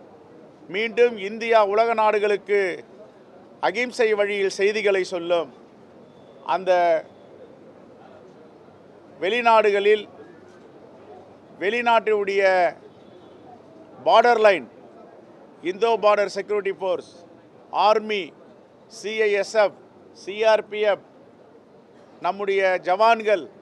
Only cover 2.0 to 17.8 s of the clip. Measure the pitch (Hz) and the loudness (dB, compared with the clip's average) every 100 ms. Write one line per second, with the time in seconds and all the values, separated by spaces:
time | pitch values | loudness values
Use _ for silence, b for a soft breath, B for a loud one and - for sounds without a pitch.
2 | 214 208 208 202 202 202 190 - - - | 0 0 0 -2 -2 -2 -2 -6 -14 -20
3 | - - - - - - 156 196 247 - | -20 -20 -20 -20 -20 -6 -4 -2 -4 -2
4 | 220 208 202 202 190 196 196 214 202 196 | 0 0 -2 -2 -4 0 0 0 0 0
5 | 180 180 170 175 143 - - - - - | -2 -6 -2 -2 -4 -12 -20 -20 -20 -20
6 | - - - - - 175 185 180 175 160 | -20 -20 -20 -14 -6 -4 0 2 2 0
7 | - - - - - - - - - - | -4 -20 -20 -20 -20 -20 -20 -20 -20 -20
8 | - - - - - - - - - - | -20 -20 -20 -20 -20 -20 -20 -20 -20 -20
9 | - - 175 240 233 220 208 202 202 214 | -20 -8 -4 0 2 4 4 2 2 2
10 | - - - - - - - - - - | -2 -20 -20 -20 -20 -20 -20 -20 -20 -20
11 | - - - - - - 180 240 233 226 | -20 -20 -20 -20 -20 -8 -4 -2 2 0
12 | 220 208 196 196 190 185 165 - - - | 2 -2 -2 0 2 2 0 -2 -20 -20
13 | - - - - - - - - - - | -20 -20 -20 -20 -20 -20 -20 -20 -20 -8
14 | 131 208 240 226 214 175 113 - - - | 2 4 4 4 4 2 -2 -20 -20 -20
15 | - - - - - - 165 190 226 220 | -20 -20 -20 -20 -20 -12 -8 -2 -2 2
16 | 208 208 196 196 196 208 196 160 185 160 | 2 2 0 -4 -6 -6 -6 -6 -4 -6
17 | - - - - - - - 147 | -8 -20 -20 -20 -20 -20 -8 0